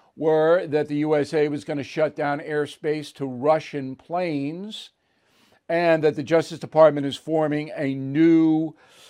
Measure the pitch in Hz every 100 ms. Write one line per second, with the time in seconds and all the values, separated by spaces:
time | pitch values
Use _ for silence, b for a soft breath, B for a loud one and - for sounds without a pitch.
0 | b - 156 156 156 180 165 151 147 147
1 | 151 151 147 156 147 143 - 147 - 165
2 | 151 156 147 143 156 151 147 - 156 151
3 | 147 - 135 123 143 156 - 147 131 131
4 | - 175 175 147 143 170 214 214 - _
5 | _ _ _ _ _ _ - 170 170 160
6 | 151 151 131 165 156 160 135 156 156 143
7 | 139 123 156 160 151 147 156 - 139 135
8 | 135 143 165 160 160 160 160 - b b